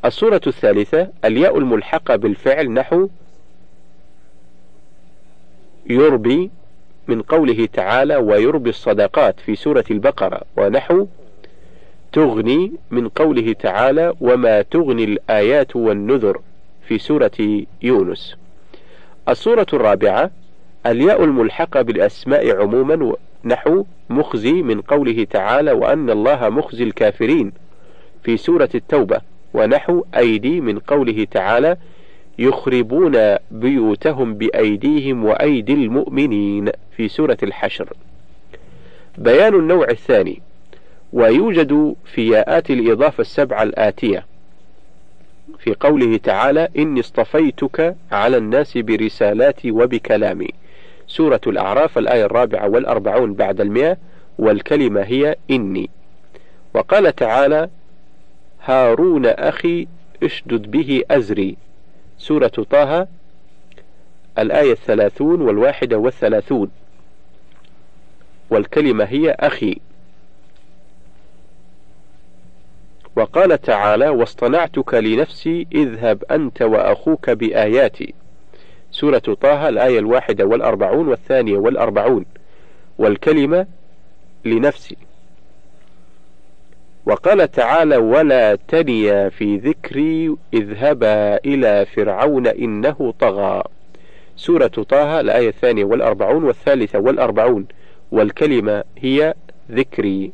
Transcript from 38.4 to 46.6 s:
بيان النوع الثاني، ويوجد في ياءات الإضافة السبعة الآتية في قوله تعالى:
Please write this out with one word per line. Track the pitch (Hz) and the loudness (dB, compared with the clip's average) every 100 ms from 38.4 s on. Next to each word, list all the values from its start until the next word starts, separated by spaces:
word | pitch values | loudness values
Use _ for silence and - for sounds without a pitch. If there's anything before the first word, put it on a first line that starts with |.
| - - - - - - - - | -18 -18 -18 -18 -18 -18 -18 -2
بيان | 117 135 214 196 | 4 6 6 6
النوع | 160 180 127 | 4 2 2
الثاني، | 113 - 117 87 - - - - - - - - | 0 2 2 2 -4 -14 -18 -18 -18 -18 -18 -6
ويوجد | - 113 127 226 170 147 147 151 - - | 4 4 6 4 2 4 4 2 -2 -8
في | - 113 | -2 4
ياءات | 107 - 165 - | 4 4 0 2
الإضافة | 127 117 110 147 - | 0 2 4 2 2
السبعة | 147 - 135 107 | -4 0 0 0
الآتية | 110 - 107 - 120 98 - - - - - - - - - - - - - - | -2 2 0 0 -2 -2 -4 -16 -18 -18 -18 -18 -18 -18 -18 -18 -18 -18 -18 -8
في | - 104 | -4 0
قوله | 143 151 120 110 | 2 4 4 2
تعالى: | 113 98 131 147 | 0 2 2 2